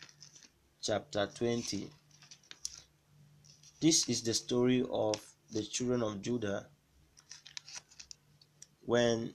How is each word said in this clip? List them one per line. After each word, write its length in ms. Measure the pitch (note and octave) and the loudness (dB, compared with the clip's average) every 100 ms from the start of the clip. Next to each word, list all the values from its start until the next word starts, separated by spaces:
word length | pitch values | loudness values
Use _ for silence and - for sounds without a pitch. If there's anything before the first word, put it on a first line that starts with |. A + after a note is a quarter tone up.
| - - - - - _ _ _ | -20 -20 -20 -20 -20 _ _ _
chapter 460 | - G#2 - G#2 G2+ | -2 -2 -2 -2 -2
twenty. 560 | - A#2 A#2 - G2+ - - _ - - - - - - - - _ _ - - - - - - - | 0 0 0 -2 -6 -8 -14 _ -20 -20 -20 -20 -14 -14 -14 -20 _ _ -20 -20 -20 -20 -20 -20 0
This 280 | D#3 - - | 4 4 2
is 140 | A#2 | 0
the 120 | A2+ | 0
story 500 | G#2+ - B2 B2 B2+ - | -2 0 2 4 4 2
of 300 | A2 G#2+ G#2+ - - - | 0 0 0 -4 -20 -8
the 100 | A2 | -6
children 400 | G#2 - B2 B2 | -4 -2 0 0
of 200 | A2 G2 | 0 -2
Judah 440 | A2 A#2+ G2+ G#2 - - _ _ _ - - - - - - - - - - - _ _ _ _ - _ | -4 -2 -2 -4 -6 -16 _ _ _ -20 -20 -20 -18 -16 -14 -16 -16 -20 -20 -20 _ _ _ _ -20 _
when 500 | - A#2+ A#2+ A2+ A#2 | 0 4 4 2 -2